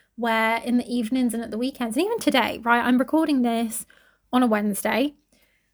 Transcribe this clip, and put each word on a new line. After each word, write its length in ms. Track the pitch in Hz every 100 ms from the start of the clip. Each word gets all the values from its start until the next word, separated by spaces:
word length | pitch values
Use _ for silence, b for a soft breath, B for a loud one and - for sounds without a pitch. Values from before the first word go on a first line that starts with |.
| b -
where 460 | 233 220 220 226
in 160 | - 247
the 80 | -
evenings 420 | 240 220 262 247
and 80 | 233
at 80 | 233
the 80 | 220
weekends, 380 | 254 - 233 226
and 100 | 392
even 120 | 453
today, 400 | - 262 - -
right, 220 | 233 240
I'm 140 | 240 247
recording 440 | 254 311 320 277
this 440 | 240 226 226 220 - b b b b
on 100 | 254
a 40 | 254
Wednesday. 680 | 214 208 190 214 214 285 - _ _ _ _ _